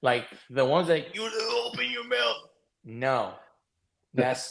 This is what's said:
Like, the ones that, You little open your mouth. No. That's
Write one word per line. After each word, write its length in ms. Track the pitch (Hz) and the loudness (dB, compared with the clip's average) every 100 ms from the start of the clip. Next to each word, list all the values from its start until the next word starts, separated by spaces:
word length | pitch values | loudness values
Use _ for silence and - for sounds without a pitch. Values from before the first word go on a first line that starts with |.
Like, 240 | 139 120 117 - - | 2 0 0 -16 -10
the 140 | 123 | 2
ones 240 | 131 151 175 | 4 4 4
that, 260 | 165 - | 2 0
You 80 | - | -8
little 460 | 220 220 226 240 240 | -6 -4 -2 -2 -2
open 180 | 240 247 | -4 -4
your 160 | 247 240 | -4 -2
mouth. 300 | 247 240 - - _ _ _ | 0 0 -2 -8 _ _ _
No. 500 | - 113 131 131 101 - - _ _ _ _ _ _ | -16 -4 0 0 0 -6 -20 _ _ _ _ _ _
That's 360 | 127 127 127 - | 0 0 0 -4